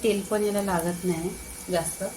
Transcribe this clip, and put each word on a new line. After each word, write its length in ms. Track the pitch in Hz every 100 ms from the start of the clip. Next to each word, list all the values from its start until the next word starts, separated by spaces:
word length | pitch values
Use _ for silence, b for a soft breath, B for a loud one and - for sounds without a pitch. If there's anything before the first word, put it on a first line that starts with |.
तेल 180 | 226 202 190
पण 140 | 214
याला 180 | 208 202
लागत 420 | 202 175 170 175
नाही 260 | 180 165 175 - - - -
जास्त. 300 | 175 160 - 190